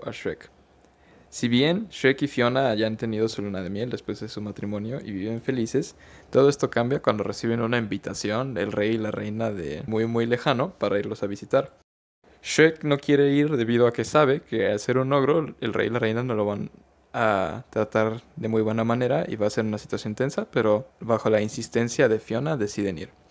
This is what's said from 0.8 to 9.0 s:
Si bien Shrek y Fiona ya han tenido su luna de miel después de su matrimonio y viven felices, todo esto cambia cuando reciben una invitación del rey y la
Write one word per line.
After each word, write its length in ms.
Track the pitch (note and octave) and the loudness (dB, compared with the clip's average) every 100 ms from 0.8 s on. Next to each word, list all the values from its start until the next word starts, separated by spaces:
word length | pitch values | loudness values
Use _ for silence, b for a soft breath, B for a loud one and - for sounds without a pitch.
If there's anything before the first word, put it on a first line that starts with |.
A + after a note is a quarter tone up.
| _ b b b b | _ b b b b
Si 200 | - A#2+ | -6 0
bien 400 | A#2+ C#3+ F3+ A3 | 4 4 2 -4
Shrek 320 | - C3+ C3+ | 0 2 2
y 60 | C#3+ | 0
Fiona 440 | - A#2+ C3 C3+ | 0 2 2 0
ya 140 | G#2+ A2 | 2 0
han 80 | A2 | -2
tenido 320 | A2+ G#2+ A2 | -4 -2 -2
su 140 | - | -2
luna 200 | G2+ F#2+ | -6 -6
de 80 | F#2 | -6
miel 200 | G2 B2 | -6 -6
después 320 | A2 - G#2 | -6 -8 -8
de 80 | G#2+ | -10
su 120 | - | -10
matrimonio 600 | G#2 G2 G2+ G#2 G#2+ C3+ | -10 -8 -8 -6 -6 -8
y 80 | - | -8
viven 300 | G2 G2+ A#2 | -6 -6 -6
felices, 560 | A#2 B2+ A2 C3 - - B B B | -4 -2 0 -2 -4 -10 B B B
todo 180 | B2+ C3+ | 4 6
esto 220 | C#3 B2+ | 4 0
cambia 320 | - A#2+ C#3+ | 0 0 0
cuando 240 | - G#2+ G2+ | 0 0 0
reciben 340 | G2+ A#2 A#2 | -4 -2 -2
una 180 | A2+ A#2+ | 0 -2
invitación 760 | A2 G2 - G2 G2+ A2 C3+ | -2 -6 -6 -6 -4 -2 -4
del 180 | A2 G2+ | -4 -2
rey 200 | G#2 G#2 | 0 0
y 60 | |
la 140 | A2+ | 0